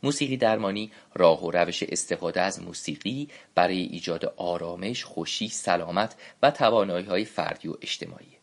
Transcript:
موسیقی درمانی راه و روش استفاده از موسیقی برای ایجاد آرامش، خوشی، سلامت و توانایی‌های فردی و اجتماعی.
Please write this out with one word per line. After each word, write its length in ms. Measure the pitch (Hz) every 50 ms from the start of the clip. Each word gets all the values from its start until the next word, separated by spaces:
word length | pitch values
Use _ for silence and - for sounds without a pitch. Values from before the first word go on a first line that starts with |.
| -
موسیقی 340 | 135 147 - 147 135 131
درمانی 560 | 127 123 110 110 107 110 98 98 104 107 107 - - - _ _
راه 300 | - 90 85 82 78 90
و 60 | 85
روش 320 | - 87 85 82 87 - -
استفاده 580 | - - - - - 92 85 90 85 82 90
از 220 | 90 98 95 90 85
موسیقی 680 | 87 85 - - - 76 73 - 98 123 135 147 143 - - - _ _
برای 240 | - 87 90 92 92
ایجاد 540 | 90 - - 85 82 - 85 78 - 95 -
آرامش، 680 | - - 87 87 85 85 85 87 87 92 104 120 117 -
خوشی، 440 | - - - 85 - - - 110 110
سلامت 680 | - - - - 90 85 85 82 87 95 107 113 - - - - - _ -
و 80 | 139
توانایی‌های 720 | 147 - 123 117 113 113 101 98 87 87 92 101 92 92 107
فردی 440 | 107 - - 87 78 78 - - 78
و 60 | - - -
اجتماعی. 560 | - - - - 87 85 - - - _ _